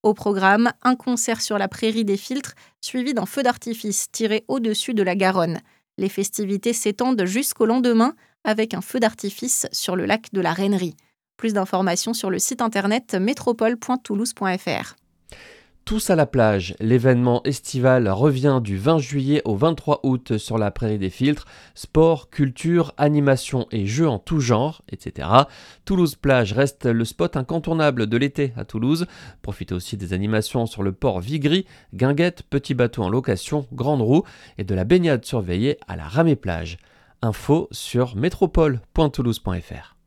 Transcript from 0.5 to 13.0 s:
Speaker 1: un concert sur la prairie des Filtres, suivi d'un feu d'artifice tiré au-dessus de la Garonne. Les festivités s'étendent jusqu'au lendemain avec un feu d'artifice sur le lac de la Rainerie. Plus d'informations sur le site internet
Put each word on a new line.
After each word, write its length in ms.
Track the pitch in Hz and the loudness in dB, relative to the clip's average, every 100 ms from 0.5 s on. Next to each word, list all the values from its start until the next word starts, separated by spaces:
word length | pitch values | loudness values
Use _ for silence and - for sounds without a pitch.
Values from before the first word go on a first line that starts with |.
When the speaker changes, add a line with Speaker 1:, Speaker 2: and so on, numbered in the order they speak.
| 208 240 - | 4 2 0
Speaker 1:
un 100 | 254 | -2
concert 460 | 254 - 240 - 226 | 0 -2 -2 -2 -4
sur 180 | - 208 | -4 -2
la 80 | 190 | -2
prairie 380 | - 220 220 | -2 -2 0
des 120 | 208 196 | 0 -2
Filtres, 380 | - 262 - - - _ | -2 -8 -8 -16 -20 _
suivi 340 | - 254 247 | -8 -4 -2
d'un 120 | 240 190 | -2 -4
feu 160 | - | 0
d'artifice 640 | 254 - 233 226 214 196 - | 0 -2 -8 -6 -4 -4 -6
tiré 320 | - 220 214 - | -4 -2 -2 -2
au-dessus 480 | 262 226 214 - | -2 -2 -2 -2
de 80 | 226 | 0
la 140 | 190 185 | 0 2
Garonne. 420 | 185 190 170 160 _ _ _ - | 2 2 -2 -4 _ _ _ -6
Les 100 | 196 | -4
festivités 640 | 196 202 - 196 196 233 | -2 -6 -4 -4 -2 -2
s'étendent 520 | 233 208 208 247 240 | -2 -4 -2 0 0
jusqu'au 420 | 180 220 277 - 220 | 0 0 -4 0 2
lendemain 480 | 247 247 226 240 - _ _ | 4 4 4 2 0 _ _
avec 300 | 214 214 220 | -2 0 -2
un 60 | - | -4
feu 200 | - 254 | -6 0
d'artifice 680 | 226 - 202 - 247 - - | 0 0 -10 -6 -4 -4 -4
sur 240 | - - 185 | -6 -4 -2
le 100 | 190 | 0
lac 220 | 220 - | -2 -2
de 80 | 190 | -2
la 120 | 170 | -2
Rainerie. 420 | 170 202 196 180 - _ _ _ - | 0 0 0 -2 -8 _ _ _ -6
Plus 160 | 226 | -2
d'informations 600 | 202 - 185 185 175 220 | -2 -2 0 0 -2 -4
sur 160 | 233 196 | -4 -4
le 80 | 180 | -2
site 240 | - 254 | -4 -2
internet 520 | 233 202 196 226 | -2 0 0 -2